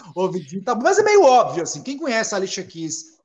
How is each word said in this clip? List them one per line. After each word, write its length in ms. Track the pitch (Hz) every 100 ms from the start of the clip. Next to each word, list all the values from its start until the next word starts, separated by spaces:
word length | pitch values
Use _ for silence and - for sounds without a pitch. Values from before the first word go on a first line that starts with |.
| - 160
O 60 |
ouvidinho 420 | 185 180 151 190
tá 100 | 214 226
bom, 80 |
mas 160 | 294 403
é 40 |
meio 200 | 427 415
óbvio, 400 | 294 254 - 165
assim, 180 | 156 151
quem 140 | 139 277
conhece 360 | 311 226 220
a 40 | 202
Alicia 260 | 190 -
Keys, 480 | 185 165 160 - - _